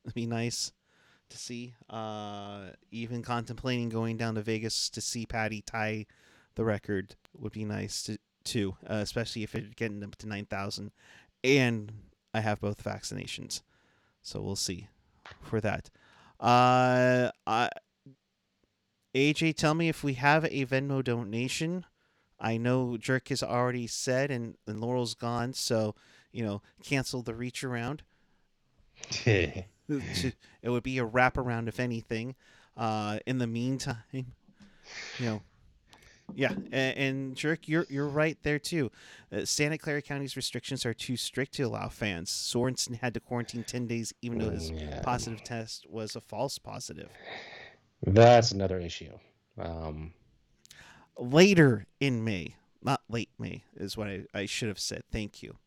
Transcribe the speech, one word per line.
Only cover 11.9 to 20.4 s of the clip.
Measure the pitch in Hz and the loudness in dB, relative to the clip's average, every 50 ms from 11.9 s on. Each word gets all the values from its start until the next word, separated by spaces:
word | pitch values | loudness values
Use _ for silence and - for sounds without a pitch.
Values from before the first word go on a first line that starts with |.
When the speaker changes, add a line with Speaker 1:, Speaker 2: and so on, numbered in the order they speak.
| 110 104 - - _ _ _ _ - | -12 -16 -18 -20 _ _ _ _ -2
Speaker 1:
I | 113 | 0
have | 110 110 104 - | 0 0 0 0
both | - 104 104 - - | -2 -4 -4 -4 -6
vaccinations, | - 101 98 - - 101 98 - - - - - - - - _ _ _ _ _ _ _ _ _ _ _ _ | -8 -6 -6 -8 -8 -8 -8 -8 -8 -10 -10 -8 -8 -8 -10 _ _ _ _ _ _ _ _ _ _ _ _
so | _ - - 101 | _ -10 -8 -6
we'll | 101 98 98 | -6 -4 -4
see | 95 - - 92 90 - - _ _ _ _ _ _ _ - - - | -4 -4 -4 -6 -8 -10 -18 _ _ _ _ _ _ _ -20 -20 -18
for | - - - 110 | -8 -2 -2 0
that. | 104 107 - 82 - - _ _ _ - - - - - _ _ | 0 0 -2 -2 -6 -12 _ _ _ -20 -20 -20 -20 -20 _ _
Uh, | 117 117 123 123 123 127 127 127 127 127 127 127 127 127 127 127 123 - - _ _ | 6 8 8 8 8 8 8 6 6 6 6 6 6 6 6 6 4 2 -2 _ _
I, | - 110 117 120 - - - _ _ _ _ _ 139 131 _ _ _ _ _ _ _ _ _ _ _ _ _ _ _ _ _ _ _ - | 0 2 2 2 0 -2 -8 _ _ _ _ _ -20 -20 _ _ _ _ _ _ _ _ _ _ _ _ _ _ _ _ _ _ _ 2
A | 131 139 147 | 4 4 4
J, | 151 - 165 160 | 4 4 2 2
tell | 151 - - 151 156 | 2 4 2 4 4
me | 165 170 165 | 4 2 0
if | 147 - | 0 0
we | - 143 131 | -2 -2 -2
have | 123 139 143 151 160 | 4 4 6 6 6